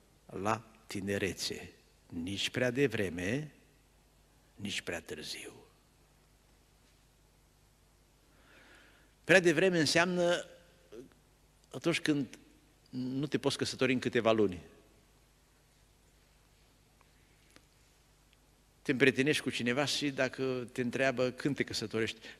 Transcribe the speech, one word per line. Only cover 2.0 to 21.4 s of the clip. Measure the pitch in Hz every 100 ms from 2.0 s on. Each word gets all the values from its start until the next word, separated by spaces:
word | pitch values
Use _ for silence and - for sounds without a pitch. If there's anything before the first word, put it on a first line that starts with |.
| -
Nici | 85 85 98 -
prea | - 123
devreme, | 120 139 110 95 82 92 135 151 - - _ _ _ _ _ _ _ _
nici | - 101 -
prea | - 85
târziu. | - 78 - - - - - _ _ _ _ _ _ _ _ - _ _ _ _ _ _ _ _ _ _ _ _ _ _ _ _ _ _ - - - - - - - _
Prea | - 180
devreme | 175 156 190 175
înseamnă | 143 165 180 180 175 170 - - - - - 110 131 - _ _ _ _ -
atunci | 131 165 160
când | - 143 123 - - - _ _ -
nu | 127 127 131 147
te | 127
poți | 139 -
căsători | 123 - 127
în | 127
câteva | 127 123 110
luni. | 113 101 90 - - - - _ _ _ _ _ _ _ _ _ _ _ _ _ _ _ _ _ _ _ _ - _ _ _ _ - _ _ _ _ _ _ _ _ _ _ _ _
Te | -
împrietenești | 127 135 123 139 147
cu | 135
cineva | - 120 123
și | 139 - 147
dacă | 139 127 - 131 127 113
te | -
întreabă: | 120 123 135 123 127
„Când | 120